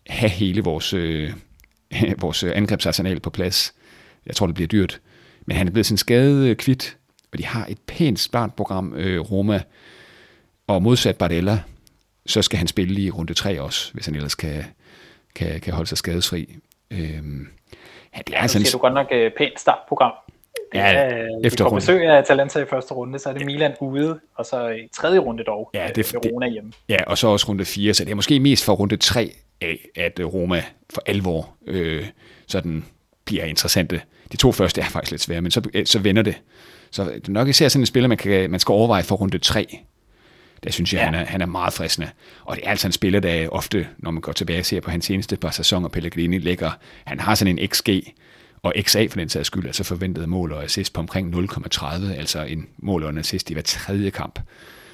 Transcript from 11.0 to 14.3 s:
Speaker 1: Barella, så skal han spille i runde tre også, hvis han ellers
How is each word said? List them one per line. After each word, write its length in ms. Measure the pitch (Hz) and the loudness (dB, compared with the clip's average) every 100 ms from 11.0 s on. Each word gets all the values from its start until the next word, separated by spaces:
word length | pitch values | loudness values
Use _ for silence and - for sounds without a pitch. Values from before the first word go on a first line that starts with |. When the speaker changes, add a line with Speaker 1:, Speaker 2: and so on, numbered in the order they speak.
| 110 92 | 4 2
Speaker 1:
Barella, 420 | 92 85 92 107 - - _ _ _ _ - | 0 2 2 0 -2 -18 _ _ _ _ -2
så 160 | 110 | 2
skal 160 | 95 202 | 2 0
han 100 | 85 | -2
spille 340 | - 90 98 | 0 0 0
i 80 | 98 | -2
runde 240 | 87 82 | -4 -4
tre 280 | 82 101 85 | -4 -2 -4
også, 320 | 69 - - | -4 -6 -8
hvis 120 | - - | -10 -6
han 100 | 76 | -6
ellers 200 | 73 | -6